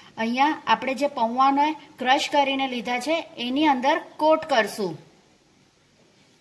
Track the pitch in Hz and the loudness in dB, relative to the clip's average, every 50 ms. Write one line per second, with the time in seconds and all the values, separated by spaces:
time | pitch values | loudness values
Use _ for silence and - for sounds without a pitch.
0 | - - - - 226 233 240 262 277 311 294 285 - - 226 214 247 262 262 220 | -20 -16 -8 -6 -4 -2 0 2 2 0 0 -2 0 0 0 0 0 -4 -2 -2
1 | 285 277 285 254 226 226 240 254 262 277 277 285 294 311 311 - - - - - | -2 -2 0 -2 -2 -2 2 2 2 4 4 2 2 0 -2 -6 -12 -20 -12 -4
2 | 247 254 269 285 - - 302 285 277 269 269 269 269 254 247 240 196 247 247 240 | 0 2 2 2 0 0 2 2 2 2 0 -2 -4 -4 -4 -6 -6 -4 -6 -4
3 | 247 294 330 330 - - - - 240 247 254 285 311 302 277 247 240 277 320 339 | -2 -2 -2 -4 -4 -8 -12 -10 -8 -4 -2 2 2 2 2 2 2 2 0 0
4 | 330 - - - 302 311 320 311 311 - 269 226 214 202 - - 202 175 156 - | -2 -8 -4 0 2 4 4 2 2 0 0 0 0 0 -2 -6 -6 -6 -6 -10
5 | - - _ _ _ _ _ _ _ _ _ _ _ _ _ _ _ _ _ _ | -16 -20 _ _ _ _ _ _ _ _ _ _ _ _ _ _ _ _ _ _
6 | _ _ _ _ _ _ _ _ | _ _ _ _ _ _ _ _